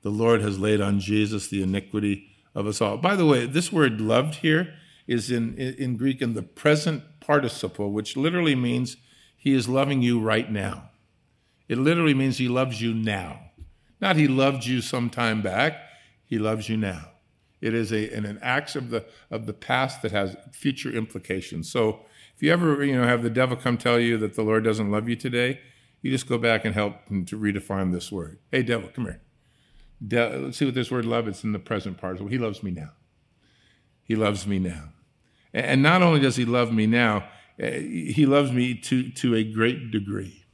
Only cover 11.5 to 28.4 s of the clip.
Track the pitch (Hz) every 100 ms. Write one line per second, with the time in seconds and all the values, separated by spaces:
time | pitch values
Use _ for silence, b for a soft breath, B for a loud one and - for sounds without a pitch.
11.5 | _ _ 120 135 170 160 135 135 123 127
12.5 | 123 131 107 117 113 110 101 85 76 -
13.5 | _ - _ _ _ 196 160 147 131 135
14.5 | 139 117 127 - 131 120 - 117 110 101
15.5 | 95 147 156 - B B B _ 113 107
16.5 | 110 104 110 101 87 78 _ _ _ _
17.5 | _ - 113 107 107 107 113 104 107 127
18.5 | 131 147 147 123 117 - B B 110 110
19.5 | 104 - 127 135 - 110 101 98 98 -
20.5 | - 143 131 131 117 110 - - 95 -
21.5 | 80 82 123 110 107 B B B - 147
22.5 | 175 170 143 143 131 120 120 117 117 127
23.5 | 123 127 117 123 120 117 117 107 - 107
24.5 | 110 110 110 104 104 113 117 131 120 123
25.5 | 139 b b b b 135 131 - 120 117
26.5 | 110 113 101 104 - _ 98 90 110 104
27.5 | 101 - 98 95 90 - 98 80 78